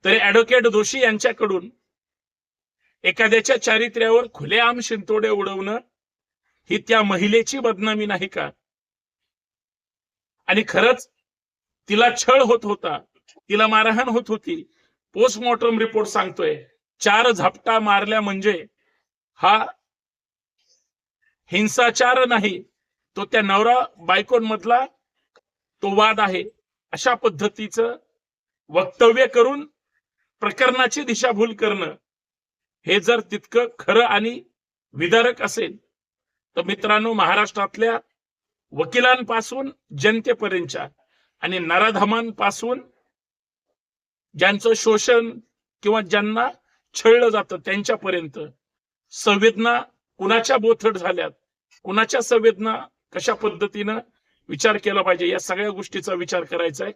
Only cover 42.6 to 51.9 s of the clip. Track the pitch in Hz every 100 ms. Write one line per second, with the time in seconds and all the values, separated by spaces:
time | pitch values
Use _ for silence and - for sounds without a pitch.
42.6 | 233 254 - _ _ _ _ _ _ _
43.6 | _ _ _ _ _ _ _ 147 185 202
44.6 | 233 220 220 214 - 233 233 233 _ _
45.6 | _ _ 202 220 185 208 208 220 254 -
46.6 | _ _ _ - 226 240 233 208 185 185
47.6 | 190 196 202 226 196 180 160 - 151 _
48.6 | _ _ _ _ _ - 220 202 220 214
49.6 | 233 240 - _ _ _ 190 226 226 -
50.6 | 220 226 214 190 175 180 156 _ _ _
51.6 | _ _ 190